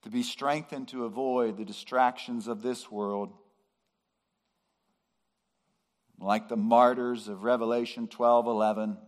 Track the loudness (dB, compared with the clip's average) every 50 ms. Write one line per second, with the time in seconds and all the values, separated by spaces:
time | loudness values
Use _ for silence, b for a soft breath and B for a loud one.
0 | _ -4 -4 -2 -2 -2 -4 -4 0 0 0 0 -4 -8 -10 -10 -10 -10 -8 -6
1 | -6 -6 -4 -4 -2 0 0 2 0 0 -2 -6 -10 -10 -10 -14 -12 -2 2 4
2 | 4 2 2 -2 -10 -8 -8 -6 -6 -6 -8 -6 -4 -6 -6 -6 -8 -12 -6 -6
3 | -4 -2 -2 -4 -6 -8 -12 -20 _ _ _ _ _ _ _ _ _ _ _ _
4 | _ _ _ _ _ _ _ _ _ _ _ _ _ _ _ _ _ _ _ _
5 | _ _ _ _ _ _ _ _ _ _ _ _ _ _ _ _ _ _ _ _
6 | _ _ _ -8 0 0 0 0 0 -2 -4 -2 2 6 8 8 8 8 6 2
7 | -2 -2 -4 -4 -6 -10 -12 -4 0 0 2 2 2 0 0 0 -2 -4 -6 -8
8 | -10 -10 -4 2 4 6 6 6 4 2 0 2 2 2 0 0 -2 -4 -6 -8
9 | -12